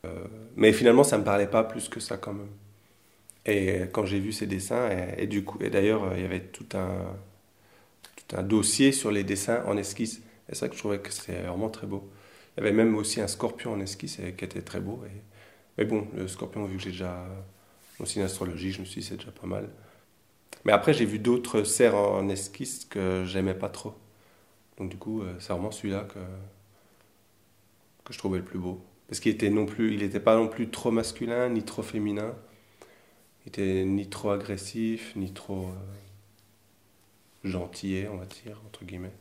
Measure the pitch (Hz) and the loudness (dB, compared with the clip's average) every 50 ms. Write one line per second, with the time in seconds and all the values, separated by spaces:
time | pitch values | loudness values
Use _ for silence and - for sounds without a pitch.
0 | - 87 87 87 95 107 - - - - - - 107 110 107 - 123 120 117 131 | -10 -10 -10 -10 -10 -12 -12 -14 -16 -12 2 8 8 8 10 10 8 10 10 10
1 | 143 - 120 107 98 113 101 101 101 98 - 113 113 110 - 107 - - - 117 | 8 8 6 4 4 4 4 4 4 6 4 4 4 4 -2 -8 -8 -8 -8 -8
2 | 110 - 120 - - 107 101 101 101 101 101 104 - - - - _ _ _ _ | -6 -6 -8 -6 -6 -8 -8 -8 -10 -12 -16 -18 -20 -20 -20 -20 _ _ _ _
3 | _ _ _ _ _ - _ _ _ - 104 101 95 95 95 90 92 90 - 113 | _ _ _ _ _ -20 _ _ _ 2 4 4 4 4 2 2 -2 -2 0 0
4 | 101 92 101 98 98 107 104 - 110 95 98 95 98 - 117 120 123 110 95 92 | 0 2 0 0 0 -2 -2 -4 -2 -2 -2 -4 -2 0 0 0 2 2 0 0
5 | 90 92 95 - 98 107 107 101 98 - - - 101 98 101 101 98 104 110 107 | -2 -4 -2 -4 -2 0 0 -2 -2 -2 -6 -4 -2 2 4 4 6 6 4 4
6 | 101 92 92 92 92 92 92 92 90 - - - - - - 95 92 90 95 92 | 2 0 -2 -2 -2 -2 -2 -4 -6 -8 -16 -16 -12 -6 -4 -2 -2 -2 -2 -4
7 | 90 92 95 98 98 - - _ _ _ _ _ _ _ - - - _ _ _ | -4 -6 -8 -10 -14 -18 -20 _ _ _ _ _ _ _ -20 -20 -20 _ _ _
8 | - - _ - - - - 95 95 98 110 107 98 - - - 131 135 135 135 | -20 -20 _ -20 -12 -8 -6 -4 0 4 4 4 4 4 6 8 8 8 6 6
9 | - 107 104 101 98 98 101 95 - - 117 117 - 95 101 104 98 - - - | 0 2 2 2 0 0 -2 -2 0 0 0 0 0 0 -2 -2 -2 -4 -4 -4
10 | 117 110 - - - - - - _ - - - - - - - - 107 101 101 | -4 -4 -4 -12 -16 -20 -20 -20 _ -12 -6 -6 -6 -6 -6 -6 -4 -2 -2 -2
11 | 101 - - - - - 90 90 90 90 90 92 110 110 110 - - 101 98 98 | -4 -8 -10 -10 -8 -8 -6 -6 -4 -4 -4 -2 -4 -4 -4 -6 -8 -6 -6 -8
12 | 98 - - - - - - - - - _ - 104 104 101 110 113 113 107 107 | -8 -12 -20 -20 -20 -20 -20 -20 -20 -12 _ 0 2 4 6 6 6 6 6 2
13 | 104 - - 110 95 98 - - - 110 - - - 123 110 101 98 95 - - | 0 -2 0 -2 -2 -2 -2 -2 -2 -4 -4 -4 -6 -4 -4 -4 -4 -6 -8 -8
14 | - - - - 98 90 92 - 95 92 - 95 92 - - 92 92 95 110 127 | -10 -10 -8 -8 -8 -8 -8 -8 -10 -8 -8 -10 -10 -6 -6 -6 -6 -6 -8 -8
15 | 107 101 98 101 - - - - - - - - _ _ _ - 107 107 110 107 | -10 -14 -14 -16 -18 -20 -20 -20 -20 -20 -20 -20 _ _ _ -2 0 2 2 0
16 | 98 101 - 104 95 92 92 - - - - 107 104 98 95 92 92 98 90 90 | -2 -4 -6 -6 -6 -6 -6 -8 -10 -8 -6 -6 -6 -4 -6 -6 -6 -6 -6 -6
17 | 92 90 90 90 90 92 95 95 95 95 - - - _ _ _ - - - - | -6 -6 -6 -8 -10 -10 -12 -12 -14 -16 -20 -20 -20 _ _ _ -20 -20 -12 -10
18 | 113 - - 107 98 92 92 - 95 90 85 82 90 95 98 104 95 92 - - | -8 -4 -2 0 0 0 0 -2 -4 -4 -4 -4 -4 -4 -4 -4 -8 -10 -8 -10
19 | 95 - 98 - - - - - - 90 92 101 104 107 - - - - - - | -8 -8 -10 -10 -12 -14 -14 -12 -8 -6 -6 -6 -6 -8 -14 -18 -20 -20 -20 -20
20 | _ _ _ _ _ _ _ _ _ _ - - - 107 104 101 - 160 147 127 | _ _ _ _ _ _ _ _ _ _ -20 -2 6 6 6 8 8 4 4 4
21 | 117 104 104 107 104 120 120 120 123 - - 110 101 95 - - 123 113 101 101 | 4 2 0 0 4 4 4 4 2 2 2 2 2 2 4 6 6 6 8 6
22 | 101 101 98 98 98 98 95 95 - - - - 135 - - - - - - 104 | 4 4 2 2 0 0 -2 -4 -6 -10 -10 -10 -10 -8 -8 -12 -12 -8 -4 -2
23 | 95 92 92 92 92 90 92 95 92 95 92 95 - 101 - - - 104 - - | 0 2 0 0 -2 -2 0 0 0 0 0 -2 -4 -6 -6 -8 -12 -12 -12 -14
24 | - - _ _ _ _ _ _ _ _ _ _ _ _ _ - 98 90 95 98 | -20 -20 _ _ _ _ _ _ _ _ _ _ _ _ _ -8 -8 -8 -8 -8
25 | - 107 110 110 98 90 90 90 - - 98 85 95 110 - - - 101 95 98 | -8 -6 -4 -4 -4 -6 -8 -10 -6 -4 -4 -2 -2 -6 -6 -6 -4 -2 -2 -2
26 | 107 104 - 101 92 92 92 95 98 101 - _ - _ _ _ _ _ _ _ | -4 -8 -12 -12 -12 -10 -12 -14 -14 -18 -20 _ -20 _ _ _ _ _ _ _
27 | _ _ _ _ _ _ _ _ _ _ _ _ _ _ _ _ _ _ _ _ | _ _ _ _ _ _ _ _ _ _ _ _ _ _ _ _ _ _ _ _
28 | _ - 123 - - 98 95 92 87 - - 95 90 90 90 92 - - _ _ | _ -16 -12 -4 -2 0 0 0 -2 -4 -8 -6 -6 -6 -6 -8 -14 -20 _ _
29 | _ - 113 - - 117 104 - 110 101 104 107 104 98 - - 113 110 107 101 | _ -10 -10 0 2 2 2 4 2 4 4 4 2 0 0 0 2 2 2 0
30 | 101 95 101 104 - 117 110 113 113 110 - - 117 113 - - - 120 113 113 | -2 -2 -2 2 6 6 6 6 6 2 0 -4 -4 -4 -4 -2 0 2 2 2
31 | 110 - - - 120 117 117 123 123 123 120 110 107 - - - 101 - - 107 | 0 0 -6 -6 -4 -2 0 0 0 2 0 -2 -2 -4 -6 -8 -8 -4 -4 -2
32 | 104 104 101 104 107 113 123 - - - - - _ _ _ _ - - - _ | -2 0 -2 -2 -4 -6 -8 -10 -16 -20 -20 -20 _ _ _ _ -20 -20 -20 _
33 | _ _ _ _ _ _ _ _ _ - - - 98 98 95 95 95 95 98 101 | _ _ _ _ _ _ _ _ _ -12 -4 0 0 2 2 2 2 2 2 0
34 | 98 95 98 - - 104 101 101 101 - 101 95 - - - 113 113 113 113 110 | -2 -4 -8 -4 0 0 0 0 0 -4 -6 -6 -6 -8 -4 -2 -2 -2 -2 -4
35 | - - - 101 95 92 92 - - - 98 95 92 92 92 92 95 95 98 101 | -8 -10 -6 -6 -6 -6 -8 -12 -10 -8 -6 -6 -6 -6 -8 -10 -12 -14 -14 -16
36 | - - - - - _ _ _ _ _ _ _ _ _ _ _ _ _ _ _ | -18 -20 -20 -20 -20 _ _ _ _ _ _ _ _ _ _ _ _ _ _ _
37 | _ _ _ _ _ _ _ _ - 95 92 90 87 85 - - - 98 95 92 | _ _ _ _ _ _ _ _ -6 -4 -2 -2 -4 -6 -10 -6 -4 -2 -2 -2
38 | 101 104 104 92 92 98 - - - 110 107 107 110 110 - - 98 92 95 90 | -2 -4 -8 -10 -10 -12 -16 -16 -16 -16 -16 -16 -18 -20 -18 -16 -14 -12 -10 -10
39 | 90 92 92 - | -10 -10 -12 -16